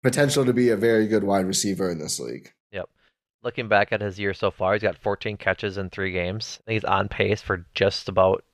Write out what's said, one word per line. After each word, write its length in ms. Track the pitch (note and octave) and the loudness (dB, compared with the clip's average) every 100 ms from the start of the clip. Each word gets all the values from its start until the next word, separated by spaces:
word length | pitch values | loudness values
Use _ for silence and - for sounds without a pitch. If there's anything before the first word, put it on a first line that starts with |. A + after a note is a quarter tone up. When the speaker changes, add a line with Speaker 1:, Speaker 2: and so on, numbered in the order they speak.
Speaker 1:
potential 440 | C3 B2+ C#3+ C#3+ B2+ | 0 2 2 2 2
to 80 | |
be 160 | B2 B2 | 4 2
a 80 | G#2+ | 4
very 300 | A#2 A2+ G#2+ | 4 4 2
good 180 | G#2+ G2+ | 2 2
wide 200 | G2 F#2 | 0 0
receiver 440 | F#2+ G#2 F#2 F#2 | -2 -2 -2 -2
in 80 | E2 | -4
this 200 | D2 - | -6 -8
league. 320 | A#1+ B1 - _ _ | -8 -12 -14 _ _
Speaker 2:
Yep. 180 | G2 - _ _ _ _ _ | -12 -12 _ _ _ _ _
Looking 240 | A#2+ B2 A2+ | -10 -8 2
back 240 | G#2 G#2 | 2 2
at 100 | G#2+ | 0
his 160 | G#2 F#2+ | -4 -2
year 160 | G2+ | -4
so 160 | F#2+ G2+ | 0 -2
far, 240 | - F#2 | 0 0
he's 80 | G#2 | 2
got 160 | G2+ E2+ | 0 -2
fourteen 380 | - G2+ A2+ G#2 | -4 -4 -6 -4
catches 400 | - F#2+ G#2+ F#2+ | -2 -2 -4 -6
in 120 | F#2+ | -8
three 240 | - F#2+ | -6 -4
games. 460 | F#2 F2 G#2+ - - | -2 -4 -4 -10 -14
I 20 | - | -6
think 160 | A2 | -4
he's 80 | - | 0
on 200 | G2 G2+ | 0 0
pace 320 | - G2 G#2 | 0 0 0
for 240 | - F#2 F2 - | -2 -4 -4 0
just 320 | G2 - - | 0 0 -2
about 360 | F#2+ F#2+ F#2+ _ | 4 4 4 _